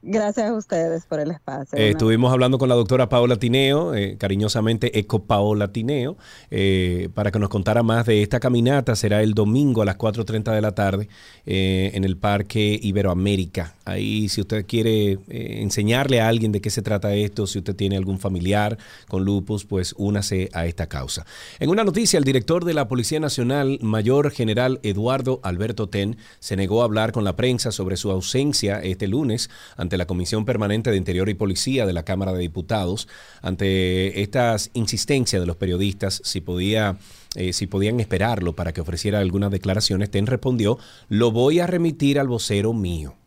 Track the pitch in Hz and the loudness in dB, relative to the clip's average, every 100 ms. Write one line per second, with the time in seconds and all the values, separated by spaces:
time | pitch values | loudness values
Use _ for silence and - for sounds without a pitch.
0 | 160 214 208 214 214 226 - 170 165 165 | -2 0 0 0 -2 -2 -2 -2 0 -2
1 | - 151 151 165 - 139 135 - 107 104 | -4 -4 -4 -6 -8 -10 -6 0 2 4
2 | 110 110 127 127 127 131 127 123 107 127 | 4 4 4 4 4 2 4 4 4 2
3 | 123 123 123 120 120 127 135 143 170 120 | 4 4 4 2 2 2 4 2 0 -2
4 | 98 101 101 98 107 117 110 113 120 110 | -2 -2 -2 0 0 2 0 2 0 0
5 | 101 110 - 107 101 104 101 107 113 147 | 0 -2 2 2 4 2 0 -2 -2 -2
6 | 127 190 - - - - 98 95 90 90 | -4 -8 -16 -20 -8 0 2 2 2 0
7 | 92 90 104 104 101 104 95 110 113 113 | -4 -2 -2 0 0 0 2 2 4 2
8 | 117 107 104 123 127 120 117 139 127 113 | 4 4 4 0 2 4 4 2 2 0
9 | 107 104 110 107 104 120 143 113 101 95 | 2 4 4 4 2 4 4 4 2 0
10 | 113 107 104 110 107 107 107 101 98 95 | -2 -2 -4 -2 0 0 0 0 0 0
11 | 104 - - - - 95 95 95 95 98 | -4 -12 -20 -18 -4 0 2 2 0 0
12 | 95 92 107 101 101 113 107 104 107 98 | -2 0 0 0 0 0 2 2 0 0
13 | 95 87 98 101 90 - 82 - - 95 | 2 2 2 2 0 -4 -8 -10 -10 -6
14 | 107 107 104 101 98 110 98 117 113 110 | -4 -2 -2 -4 -4 -4 -2 0 2 2
15 | 104 98 - - - 107 107 107 104 120 | 2 -2 -6 -12 -8 -4 -4 0 2 2
16 | 139 123 110 113 110 104 104 101 104 104 | 2 4 4 2 2 0 -2 -4 -2 -2
17 | 104 101 104 104 98 101 90 95 98 98 | 0 0 0 -2 -4 -4 -6 -2 0 0
18 | 92 95 98 92 87 104 104 107 - - | -2 -4 -2 -2 0 2 0 -4 -12 -20
19 | - 92 95 101 95 107 - 98 90 - | -8 -2 0 0 0 -6 -4 -4 -4 -2
20 | 101 104 101 95 92 82 85 82 85 69 | -2 0 0 -2 -4 -4 -4 -4 -6 -6
21 | 65 - 82 - - - 143 196 208 170 | -8 -10 -12 -18 -20 -4 0 2 2 0
22 | 233 175 135 131 117 165 170 156 120 123 | 2 2 2 0 2 0 0 -2 -2 -2
23 | 113 156 151 139 120 139 135 135 110 107 | -2 -2 -2 -2 -2 0 0 -2 -2 0
24 | 107 139 147 - 113 107 127 131 107 98 | 2 4 2 0 -2 2 0 0 -2 -2
25 | 113 131 127 127 95 90 110 110 104 101 | 0 0 -2 -4 -4 -4 -4 -4 -4 -2
26 | 98 - - - - 95 95 107 120 107 | -4 -4 -14 -18 -6 -4 0 2 2 2
27 | 110 117 101 87 127 123 123 104 92 92 | 0 0 -2 0 0 0 -4 -4 -4 -2
28 | 104 95 90 127 143 139 104 101 87 92 | -2 -2 -2 -2 0 0 -2 -2 -4 -4
29 | 101 113 147 107 - - - - 90 92 | -2 -2 0 -2 -4 -12 -20 -8 -4 -2
30 | 87 90 87 110 107 104 104 104 120 101 | -2 -4 -2 -2 -2 -2 0 0 0 0
31 | 92 90 95 95 104 92 - 131 104 87 | 0 0 0 0 -2 -2 -2 0 0 -2
32 | 80 95 95 92 90 82 85 110 90 98 | -4 -4 -2 -2 -4 -6 -4 -2 -2 -4
33 | - - - - 90 90 98 95 92 92 | -6 -16 -20 -12 -8 -2 0 2 2 2
34 | 95 95 104 131 120 110 - - 113 104 | 0 -2 -2 2 2 0 -2 -4 -2 -2
35 | - 143 123 98 87 85 95 90 101 95 | 0 0 2 0 -2 -2 -2 0 0 -2
36 | 98 92 - 95 82 90 95 110 104 95 | -4 -4 -6 -8 -4 -2 0 2 0 -2
37 | - - - - 92 87 98 98 101 120 | -10 -20 -14 -6 -4 -2 -2 0 0 0
38 | 104 92 107 117 87 80 85 82 82 85 | 0 0 0 0 -2 -4 -6 -4 -6 -4
39 | 104 101 95 95 101 98 - 95 - 95 | -2 0 0 0 0 -2 -2 0 0 0
40 | 92 98 104 127 135 127 104 101 - - | 0 0 0 0 -2 0 2 0 -6 -20
41 | - 104 117 113 131 170 175 175 170 139 | -4 2 2 4 4 4 2 0 0 2
42 | 139 139 139 117 - 101 107 117 92 85 | 2 2 0 -2 0 0 0 0 -2 -4
43 | 73 - | -6 -14